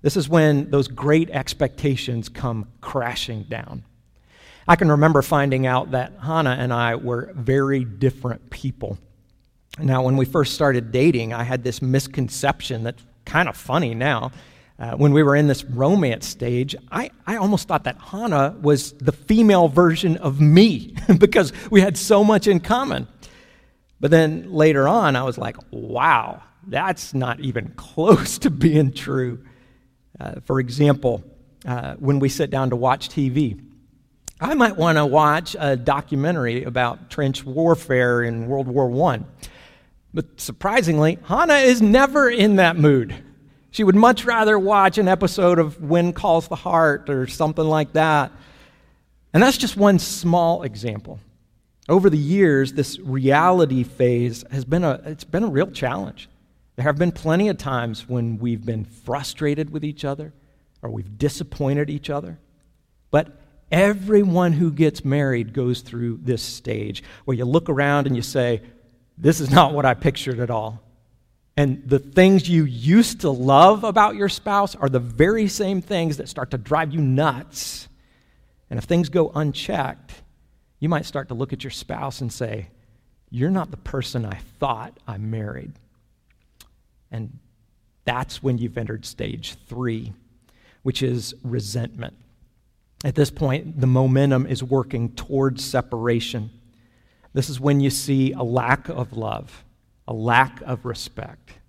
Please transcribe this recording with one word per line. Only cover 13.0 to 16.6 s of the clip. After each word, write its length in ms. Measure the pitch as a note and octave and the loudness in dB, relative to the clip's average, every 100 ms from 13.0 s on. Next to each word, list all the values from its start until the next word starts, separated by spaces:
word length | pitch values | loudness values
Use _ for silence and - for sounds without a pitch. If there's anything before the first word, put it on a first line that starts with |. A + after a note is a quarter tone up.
| _ _ | _ _
kind 240 | - D3+ E3+ | -4 -2 -2
of 80 | - | -4
funny 380 | - C#3 C#3 | -4 -2 -2
now. 380 | A2+ C3+ A#2+ A#2+ - - - _ - | -2 -2 -2 -6 -12 -20 -20 _ -14
Uh, 120 | A#2 | -10
when 200 | A#2+ D3 | 2 4
we 120 | C#3+ | 6
were 100 | D3 | 4
in 140 | C#3+ D3 | 4 2
this 160 | C3 | 0
romance 640 | - B2 C#3 G3+ C#3+ A2 - | -4 -2 2 2 2 -2 -8
stage, 500 | - B2 B2 | -8 -4 -2